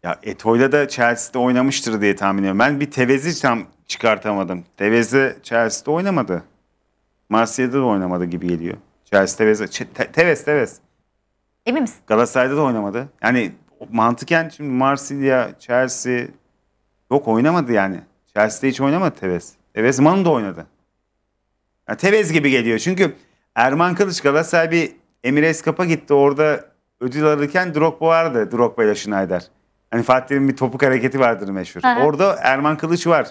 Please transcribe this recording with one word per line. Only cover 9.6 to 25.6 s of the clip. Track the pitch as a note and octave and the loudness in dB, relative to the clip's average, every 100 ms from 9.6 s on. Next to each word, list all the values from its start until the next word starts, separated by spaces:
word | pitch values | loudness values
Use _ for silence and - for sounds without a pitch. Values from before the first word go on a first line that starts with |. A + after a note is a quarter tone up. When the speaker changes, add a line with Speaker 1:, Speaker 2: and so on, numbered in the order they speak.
Speaker 1:
Ç-, | G2+ - B2+ | -2 -8 -10
Te-, | - - | -6 -4
Tevez, | - F3 C#3 - | 2 2 2 0
Tevez. | D3 A2+ - _ _ _ _ _ _ _ _ - | 0 -2 -6 _ _ _ _ _ _ _ _ -4
Speaker 2:
Emin | C4+ | -2
misin? | B3 - _ | -4 -8 _
Speaker 1:
Galatasaray'da | G#2+ A#2+ C3+ B2+ C#3+ | 0 2 2 0 0
da | |
oynamadı. | C#3 A2+ G2+ G#2+ C#3 _ | 0 -2 -4 -8 -10 _
Yani | A2+ B2 G2+ - _ _ G2 | -2 0 -2 -8 _ _ -8
mantıken | A2+ A2+ A#2+ B2+ E3 D#3+ | 0 0 0 0 -2 -2
şimdi | - D3 | -10 -6
Marsilya, | B2+ C3+ C#3 - C#3+ C3+ C3 G#2+ - | -2 0 -2 -6 -4 0 0 -2 -10
Chelsea, | - B2 C3 B2 B2+ B2 - - _ _ _ _ _ _ _ | -2 -2 -2 -4 -4 -4 -6 -16 _ _ _ _ _ _ _
yok | C#3 B2+ | -2 2
oynamadı | A2+ C#3+ F3 B2+ | 2 2 0 0
yani. | A2 F#2+ F2 - _ _ | 0 0 -4 -14 _ _
Chelsea'de | G#2 A2 - C3+ | 0 0 0 -4
hiç | B2+ | -2
oynamadı | C#3 D#3+ F3+ - | -2 0 -2 -4
Tevez. | F#2+ F2 - _ _ | -6 -6 -8 _ _
Tevez | - A#2 C3 | -2 0 4
Manu'da | D3+ F#3+ F3 | 4 4 2
oynadı. | C3 G2+ E2 D#2 _ _ _ _ _ _ _ _ _ _ _ - | 0 -2 -10 -18 _ _ _ _ _ _ _ _ _ _ _ -10
Ya | G#2 | -2
Tevez | F#3 G#3+ F3+ | 2 2 2
gibi | D#3+ C#3+ | 0 2
geliyor. | C3 A#2 A2 | 2 0 -2
Çünkü | E3+ F#3 F3 - _ _ _ - | -2 0 0 -2 _ _ _ 0
Erman | B2+ C#3+ F3 F3 | 2 2 0 2
Kılıç | G3 E3+ | -2 0
Galatasaray | C#3+ D3 D#3+ E3+ E3 | 0 0 2 0 2
bir | E3 D#3 - _ _ | 0 -2 -8 _ _
Emirates | B2 D3 D#3 D#3 | 0 2 2 0